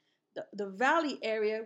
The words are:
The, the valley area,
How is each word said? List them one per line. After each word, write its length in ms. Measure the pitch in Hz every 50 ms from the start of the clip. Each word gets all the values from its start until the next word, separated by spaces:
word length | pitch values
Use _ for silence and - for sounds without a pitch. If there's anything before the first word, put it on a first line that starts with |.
| _ _ _ _ _ _ _
The, 120 | - - - -
the 160 | 196 202 196
valley 500 | 190 190 254 277 320 339 311 277 208 -
area, 400 | - 220 220 220 214 214 220 220 226